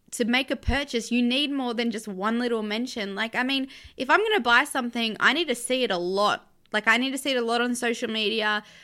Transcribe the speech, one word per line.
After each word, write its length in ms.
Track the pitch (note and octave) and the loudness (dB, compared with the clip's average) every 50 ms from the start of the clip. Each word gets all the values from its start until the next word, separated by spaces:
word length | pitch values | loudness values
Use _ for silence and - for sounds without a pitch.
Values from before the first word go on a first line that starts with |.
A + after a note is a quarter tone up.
| _ - | _ -16
to 140 | - - B3 | -4 -2 0
make 240 | A3 A#3+ B3+ C#4 - | 2 2 0 0 0
a 60 | C#4+ | -4
purchase, 560 | - - - - C4+ C#4+ C#4+ - A#3 A3 - | -4 -2 -2 -2 -2 -2 -2 -4 -4 -4 0
you 100 | A#3 A#3+ | 0 2
need 300 | B3 A#3+ B3 C#4 D4 C#4+ | 2 2 2 0 0 -2
more 220 | C#4+ C#4 C4 A#3+ A#3 | -2 -4 -2 -2 -2
than 180 | A3 A#3+ A#3 | -2 -2 -2
just 160 | G3 A3+ A#3 G#3+ | -2 -4 -6 -8
one 320 | G3 F#3 F#3+ G#3+ A3+ A#3 | -8 -4 -2 -2 0 0
little 240 | A#3+ A#3+ A#3 A3 G#3+ | 0 0 0 -2 -2
mention. 500 | G#3+ G#3 A3 B3 B3+ - A#3+ G#3 G3 G3 | -2 -2 -4 -4 -4 -4 -6 -6 -6 -4
Like, 200 | G3 G#3+ A3+ - | -4 -6 -4 -2
I 80 | A3+ B3 | -2 0
mean, 240 | B3+ C#4 C4+ C4+ C4+ - - - - - - | 0 0 -2 -2 -4 -10 -18 -20 -20 -10 -8
if 120 | C4 A#3+ | 0 4
I'm 140 | D4+ F4 G#4 | 4 4 4
gonna 160 | A4+ G#4+ G4+ | 4 2 2
buy 240 | A#3 B3 A#3 A#3+ C#4 | 4 6 4 4 4
something, 540 | - - C#4+ B3 A#3+ - A#3+ A#3 A3 G#3+ - | 4 0 -2 -2 -2 -2 -2 -2 -2 -2 2
I 140 | - G#3+ B3 | 2 4 4
need 140 | D#4 F4 D4 | 4 0 -2
to 60 | A#3+ | -2
see 280 | A#3+ - - B3+ C4 B3 | -4 -2 -2 0 0 2
it 80 | A3 | 0
a 60 | G3 F3 | 0 0
lot. 500 | F3 F3+ F#3+ G3 G3+ G3+ C3 - - _ _ _ _ _ | 0 0 0 2 2 2 2 0 -4 _ _ _ _ _
Like, 160 | - G#3+ G#3 A3+ | -4 0 2 4
I 100 | A3+ A#3+ | 4 4
need 140 | B3+ C4+ | 2 0
to 60 | C4 C#4 | -2 -4
see 140 | - D4 | -2 -2
it 60 | C4+ B3 | 0 0
a 40 | |
lot 200 | A#3+ A3+ A#3 A#3+ | 0 0 0 0
on 140 | A#3+ B3 B3 | 0 0 -2
social 340 | A#3+ - A#3 A#3+ A#3 B3+ A3 | -2 -2 -2 -2 -2 -4 -4
media. 540 | A3 A3 G#3+ G3+ A3 A3+ G#3+ G#3+ G#3+ G#3 G#3+ - - - | -4 -2 -2 0 0 0 0 0 0 -2 -4 -8 -20 -20